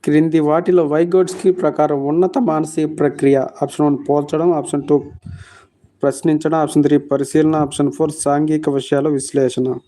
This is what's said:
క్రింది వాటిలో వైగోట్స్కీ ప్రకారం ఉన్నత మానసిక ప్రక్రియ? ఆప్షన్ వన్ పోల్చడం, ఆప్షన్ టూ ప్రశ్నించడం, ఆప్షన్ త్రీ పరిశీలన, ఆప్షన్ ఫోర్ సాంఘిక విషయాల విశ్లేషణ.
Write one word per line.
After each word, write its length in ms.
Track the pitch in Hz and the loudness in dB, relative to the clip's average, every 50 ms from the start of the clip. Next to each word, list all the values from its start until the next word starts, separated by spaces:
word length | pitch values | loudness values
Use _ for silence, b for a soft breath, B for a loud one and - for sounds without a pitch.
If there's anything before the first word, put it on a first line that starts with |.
| - | 0
క్రింది 360 | - 147 156 165 160 156 165 151 | 2 2 2 2 4 2 2 2
వాటిలో 360 | 147 151 170 175 180 180 180 165 143 | 2 0 0 2 2 2 4 2 2
వైగోట్స్కీ 580 | 151 156 170 175 175 185 185 175 - - - 190 185 180 | 2 0 2 2 2 2 2 0 -4 0 0 0 0 2
ప్రకారం 380 | - 151 - - 151 147 147 139 139 143 | 0 -2 2 2 0 0 0 -2 -2 0
ఉన్నత 260 | 151 170 190 185 - 269 247 | 0 2 0 0 0 0 0
మానసిక 400 | 170 156 156 160 156 - 160 156 151 156 - | 0 0 -2 -2 -4 -2 -4 -4 -2 0 0
ప్రక్రియ? 360 | 147 143 - - - 139 139 135 127 - - - 147 | 0 0 0 2 2 4 4 4 0 -2 -4 -6 -6
ఆప్షన్ 220 | 139 - - 151 | -6 -2 0 0
వన్ 100 | 147 143 127 143 | 0 0 0 0
పోల్చడం, 420 | - 147 147 143 147 - 156 165 175 170 151 | 0 0 0 0 -2 -2 0 2 2 0 0
ఆప్షన్ 240 | 180 - - 143 139 143 | -2 -4 -4 -6 0 2
టూ 60 | 147 139 113 - - - B B B B B B B B B B _ _ _ _ _ _ | 0 0 0 -4 -18 -18 B B B B B B B B B B _ _ _ _ _ _
ప్రశ్నించడం, 560 | - 139 135 - - 170 151 151 - 160 160 160 151 | -2 -2 -2 0 0 0 0 2 0 -2 0 0 -2
ఆప్షన్ 220 | - - 151 143 | 0 0 0 2
త్రీ 120 | 143 147 143 143 - | 2 2 0 2 0
పరిశీలన, 440 | 143 135 139 - - 156 160 156 156 156 147 | -2 -2 -2 0 0 2 2 2 2 0 -2
ఆప్షన్ 260 | 139 - - 143 139 143 | -2 -2 -2 -2 -2 0
ఫోర్ 160 | - 160 156 143 - - | -2 -4 -4 -4 -4 -2
సాంఘిక 460 | 143 143 147 156 156 156 151 156 151 139 | -2 0 0 0 0 -2 -2 -2 -2 -2
విషయాల 320 | 139 131 - 147 139 139 156 147 | -2 -2 0 -2 0 0 0 -2
విశ్లేషణ. 500 | 135 131 - - 139 135 123 - - 127 131 123 123 _ | -2 -4 -4 -2 0 0 0 0 -2 -4 -4 -4 -6 _